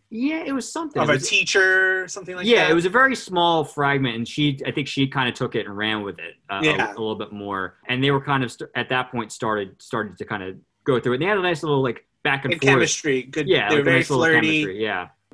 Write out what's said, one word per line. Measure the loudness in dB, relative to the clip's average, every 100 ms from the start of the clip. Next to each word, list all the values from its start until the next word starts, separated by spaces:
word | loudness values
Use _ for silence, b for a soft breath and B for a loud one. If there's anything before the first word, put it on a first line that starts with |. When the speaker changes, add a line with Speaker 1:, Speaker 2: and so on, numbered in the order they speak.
| _
Speaker 1:
Yeah, | -4 -2 -2
it | -4
was | -6 -6
something. | -8 -6 -2
Speaker 2:
Of | 2
Speaker 1:
It |
Speaker 2:
a | 2
Speaker 1:
was | 0
Speaker 2:
teacher | -2 2 2 4 4 2 0
or | -4
something | -10 -12 -4
like | 4
Speaker 1:
Yeah, | 4
Speaker 2:
that? | 6
Speaker 1:
it |
was | 4
a | 4
very | 4 4
small | 2 -2 2 4 2
fragment, | 0 0 2 2 0 -2
and | -6
she, | 0 0 0 -4
I |
think | -4 -4
she | 0 0
kinda | 0 -2
took | -2 -4
it | -4 -4
and | -4
ran | -2 -2
with | -4 -10
it, | -14 -16 -8
uh, | -2
a, |
Speaker 2:
Yeah. | 0 0 -2
Speaker 1:
a | -4
little | -6 -6
bit | -8
more. | -10 -6 -4 -6 -10 -6
And | -2
they | 2
were | 0
kind | 0 -2
of, | -2
st-, | -6 -10
at | -6 -2
that | -2 -2
point, | -6 -8
started, | -4 -2 -2 -4 -10
started | -8 -6 -6 -8
to |
kinda | -8 -8 -8 -12 _ _
go | 0 0
through | 2
it. | -2
And |
they | 0
had | 0
a |
nice | 0 -2
little, | 0 2
like, | 0 -4 _ _
back | 0 0
and | 0
Speaker 2:
And | 0
Speaker 1:
forth. | 4
Speaker 2:
chemistry, | 4 4 0 0 -2
good. | -2 -4 2
Speaker 1:
Yeah, | 2 4
Speaker 2:
They | 2
were |
Speaker 1:
like, |
a |
Speaker 2:
very | 4 2
Speaker 1:
nice | 2
little | 2
Speaker 2:
flirty. | 4 4 2 0
Speaker 1:
chemistry, | -2 -2
yeah. | -4 -4 -6 _ _